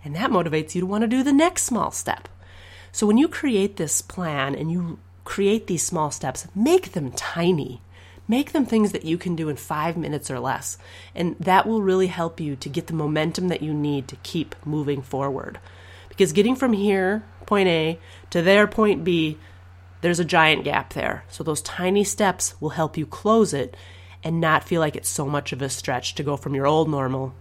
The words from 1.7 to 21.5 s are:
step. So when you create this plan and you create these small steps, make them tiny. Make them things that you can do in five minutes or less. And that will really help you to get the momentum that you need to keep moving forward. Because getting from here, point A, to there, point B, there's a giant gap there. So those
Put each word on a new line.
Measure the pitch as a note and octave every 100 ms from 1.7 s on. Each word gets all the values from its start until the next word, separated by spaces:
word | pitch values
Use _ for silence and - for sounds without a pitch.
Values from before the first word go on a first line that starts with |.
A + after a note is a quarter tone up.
| A3+ -
step. | - - - - - - - - - -
So | - G#3
when | A3
you | D#4+
create | - D4 G#3+ G3+ G3+
this | D#3 -
plan | - - F3 D3 C3+ C#3
and | D#3+
you | F3 F3 D#3 - - -
create | - G3 A3 G#3+
these | F3 -
small | F3 D3+
steps, | - C#3+ B2+ - F#3+
make | A#3+ F#4 F#4
them | - C#3
tiny. | - - - F3 F3 C3+ B2 - - - - -
Make | A#3 C#4+
them | E4 B3+
things | A3 G#3
that | - D#3+
you | E3+
can | F#3 E3
do | D#3+
in | C#3+
five | - D3+ D#3+ E3+
minutes | D3 D3 C#3+
or | C3
less. | B2 B2+ - - - - -
And | - F3 E3
that | F3 F#3 -
will | A3
really | F#3+ F#3 F#3
help | F3 E3 E3
you | D#3 C#3
to | -
get | C#3 D#3
the |
momentum | E3 D3+ D3+ D#3 E3 F3+
that | E3+
you | D#3 D3+
need | D3 C#3+ C3+
to | -
keep | - E3+ D3+ - D3
moving | D3+ C#3+ C#3
forward. | C3+ C3 C#3 C3+ - - - - - - -
Because | - F#3
getting | D3+ G#3 B3+
from | C4
here, | G#3 G3+ F#3+ F#3 G#3 G#3+ - -
point | G3+ F#3
A, | E3 D#3+ E3 - - -
to | F3
there, | E3+ G3 G#3
point | G#3+ G#3+ E3
B, | E3 E3+ D#3+ D3+ - - - - - -
there's | E3+ F3
a | E3+
giant | F3 D#3 D3+
gap | C#3+ - -
there. | - - - -
So | -
those | D3+